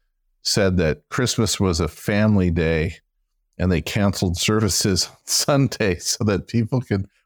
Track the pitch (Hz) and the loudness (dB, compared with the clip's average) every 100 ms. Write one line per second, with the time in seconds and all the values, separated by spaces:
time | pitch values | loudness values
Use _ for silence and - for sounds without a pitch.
0 | _ _ _ _ - 113 95 90 80 - | _ _ _ _ -4 0 2 2 0 0
1 | - - 123 - 107 - 95 80 80 - | -6 -4 -2 0 0 0 0 0 -2 -4
2 | - 104 107 101 90 82 80 80 82 - | -2 2 4 4 2 2 2 0 -2 -6
3 | _ _ _ _ _ - 90 82 - 110 | _ _ _ _ _ -4 0 0 -2 -2
4 | 101 - 95 85 - 107 104 - 107 92 | 0 0 -2 -2 0 0 0 0 0 0
5 | - - - - - 139 135 - 104 90 | -4 -8 -4 -2 0 2 2 0 -2 -2
6 | - - 107 92 - 117 110 127 - 98 | -4 -2 0 -2 -2 -2 0 -2 -2 -4
7 | 101 _ | -4 _